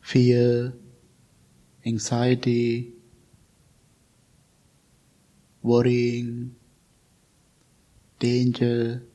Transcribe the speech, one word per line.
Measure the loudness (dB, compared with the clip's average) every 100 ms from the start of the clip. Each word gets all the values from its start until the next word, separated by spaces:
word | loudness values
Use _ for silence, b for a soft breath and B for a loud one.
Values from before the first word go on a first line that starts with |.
fear, | 0 2 4 4 2 0 -4 -10 -20 -20 _ _ _ -20 _ -20 -20 _
anxiety, | -6 -6 -4 -2 2 0 0 0 0 -4 -8 -16 -20 -20 _ -20 _ _ _ _ _ _ _ _ _ _ _ _ _ _ _ _ _ _ _ _ -20 -8
worrying, | 2 2 4 2 0 -4 -8 -10 -12 -14 _ _ _ _ _ _ _ _ _ -20 -20 _ _ _ _ _
danger. | -2 0 0 0 0 0 -2 -6 -12